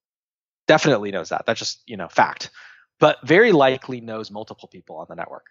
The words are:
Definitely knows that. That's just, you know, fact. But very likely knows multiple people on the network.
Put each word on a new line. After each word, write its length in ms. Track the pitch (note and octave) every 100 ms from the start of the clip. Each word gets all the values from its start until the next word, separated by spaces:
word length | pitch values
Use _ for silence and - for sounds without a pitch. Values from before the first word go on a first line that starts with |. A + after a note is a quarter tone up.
| _ _ _ _ _ _ -
Definitely 460 | D#3 D3+ A#2 G#2
knows 160 | F#2+ D#2+
that. 160 | E2+ -
That's 140 | A2+
just, 200 | G#2+ - -
you 100 | G#2
know, 120 | E2+
fact. 420 | - F#2+ - - - - - _ -
But 200 | D#3 -
very 280 | B2 E3+ A#3+
likely 480 | E3 C3+ C3 - B2
knows 300 | A2+ A2 G#2
multiple 380 | G#2 A2 G#2 -
people 280 | F#2 - D#2+
on 100 | E2
the 60 |
network. 300 | E2 - - _